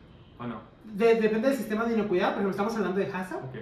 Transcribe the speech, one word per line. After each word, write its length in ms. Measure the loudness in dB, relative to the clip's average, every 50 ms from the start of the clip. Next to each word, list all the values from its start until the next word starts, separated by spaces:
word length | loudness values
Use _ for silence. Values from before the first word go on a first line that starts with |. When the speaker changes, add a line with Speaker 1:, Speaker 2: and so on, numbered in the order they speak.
| -20 -20 -20 -20 -20 -20 -16 -10
Speaker 1:
o 80 | -10 -8
no? 140 | -8 -10 -12 -18 -20 -20 -18
Speaker 2:
De-, 320 | -10 -2 2 6 6 6 6
depende 280 | 4 2 2 2 2 2
del 80 | 0 0
sistema 280 | -2 -2 -2 -2 0
de 80 | 0 0
inocuidad. 360 | 0 0 2 2 2 2 2
Por 120 | 0 0
ejemplo, 100 | -2 -2
estamos 240 | 0 0 -2 -2 -2
hablando 240 | -2 -2 0 0 0
de 60 | -2
hasap. 380 | -2 -4 -6 -6 -6 -8 -8 -8
Speaker 1:
Ok. 120 | -10 -12 -12